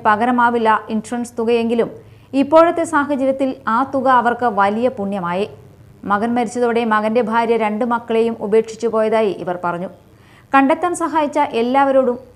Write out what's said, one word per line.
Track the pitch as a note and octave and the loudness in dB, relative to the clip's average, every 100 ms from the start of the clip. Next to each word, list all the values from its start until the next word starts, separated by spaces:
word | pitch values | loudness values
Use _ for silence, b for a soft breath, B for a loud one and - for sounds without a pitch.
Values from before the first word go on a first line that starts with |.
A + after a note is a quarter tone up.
| A3+ | 0
പകരമാവില്ല | G#3 A#3+ B3 A#3+ A#3 A3 G#3+ - A3 | 2 2 2 2 2 2 0 0 -6
ഇൻഷുറൻസ് | - A#3+ A#3 - | -4 -8 -6 -4
തുകയെങ്കിലും | A3+ A#3+ A#3 A3+ G#3+ - B B B C4+ | 0 0 2 0 -2 -6 B B B -2
ഇപ്പോഴത്തെ | C#4 D#4+ E4+ E4+ E4 | 4 6 6 2 -2
സാഹചര്യത്തിൽ | D4+ C#4 C#4 C4+ C4+ C4+ - - | -2 0 0 0 0 -2 -4 -2
ആ | A3+ C4+ | -2 0
തുക | C4+ B3+ B3 | 0 4 4
അവർക്ക് | A#3 A#3+ A#3+ G3+ | 2 0 0 2
വലിയ | G3 G#3+ B3 B3 | 2 2 -2 -2
പുണ്യമായി. | G3 G3 F3 F3+ G#3 - - - - - G3 | -6 -4 -4 -4 -4 -8 -20 -20 -20 -12 -4
മകൻ | G3+ A#3 A#3+ | -2 0 -2
മരിച്ചതോടെ | A#3 B3 A#3+ A#3 A#3 | -2 -2 0 0 0
മകന്റെ | G#3+ G#3+ A3+ G#3+ | 0 0 0 0
ഭാര്യ | A3+ A#3 A3+ | 0 0 0
രണ്ട് | G#3+ G#3+ A#3+ | 0 -2 -2
മക്കളെയും | A#3+ A#3 A3+ A3+ A3+ G#3 | -2 0 0 0 -2 0
ഉപേക്ഷിച്ചു | A3 A3 - A#3 | 0 0 -4 -2
പോയതായി | A3 A3 A3 A3 - | 0 0 2 0 -2
ഇവർ | E3+ F3+ F3 | -6 -6 -6
പറഞ്ഞു. | F3 F#3 - - b b b b | -6 -8 -14 -20 b b b b
കണ്ടെത്താൻ | C4+ C4+ D#4+ F4+ F4 | 2 2 2 -2 -4
സഹായിച്ച | E4 D#4 D4 D4+ C#4+ A3+ | -2 -2 0 -2 -2 -2
എല്ലാവരോടും | A#3+ C4+ C#4 C4+ A#3+ A#3+ - | 0 0 2 2 2 -2 -8